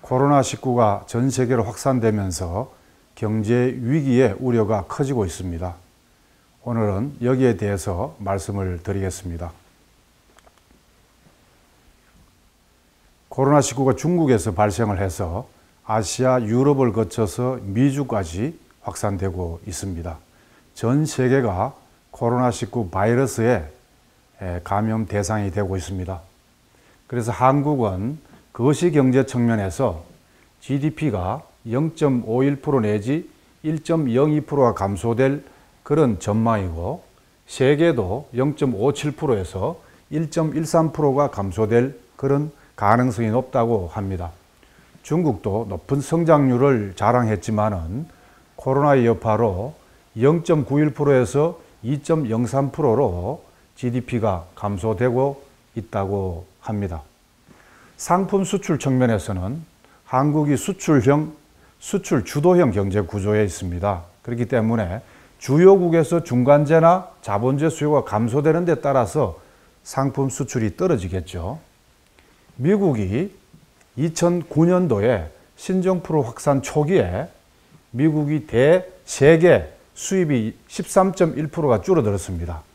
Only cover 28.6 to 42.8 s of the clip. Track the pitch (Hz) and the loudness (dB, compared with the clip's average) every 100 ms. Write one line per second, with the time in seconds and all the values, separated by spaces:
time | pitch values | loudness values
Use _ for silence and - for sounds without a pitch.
28.6 | 123 143 175 147 131 127 135 123 117 113 | 0 2 2 4 4 4 0 0 0 0
29.6 | 98 - 127 82 - - _ _ _ _ | -2 -2 -2 -4 -14 -20 _ _ _ _
30.6 | - 139 151 - 156 101 90 131 - _ | -6 -2 -2 -2 -4 -2 -4 -6 -10 _
31.6 | 117 120 160 160 147 123 110 120 139 139 | -6 -2 -2 0 0 0 -2 0 0 -2
32.6 | 151 139 107 104 107 151 180 _ _ _ | -2 0 2 0 -2 -4 -6 _ _ _
33.6 | 156 160 - 165 135 120 151 151 - 143 | -8 -6 -2 -2 0 2 2 0 -2 2
34.6 | 123 101 98 101 117 113 135 143 - - | 2 2 -4 -2 -2 0 0 0 -10 -20
35.6 | _ _ - 147 139 95 - 107 113 110 | _ _ -2 2 2 0 -2 0 2 0
36.6 | 92 82 90 170 _ _ _ _ _ - | -2 -6 -8 -8 _ _ _ _ _ 0
37.6 | 135 147 170 127 90 113 - 120 139 - | 2 4 4 2 -2 -4 -6 -2 -2 0
38.6 | 139 98 127 143 147 - 151 107 92 95 | -2 0 0 0 -6 -4 -2 -2 -2 -6
39.6 | 113 175 - _ _ 151 160 170 156 151 | -6 -8 -20 _ _ -6 -4 -2 -2 -2
40.6 | 156 165 160 151 147 135 143 - 98 90 | 0 2 0 0 0 2 0 -2 -6 -2
41.6 | 107 117 123 - _ - 135 139 151 - | 2 2 2 -6 _ -6 0 0 -2 -10
42.6 | _ - | _ -2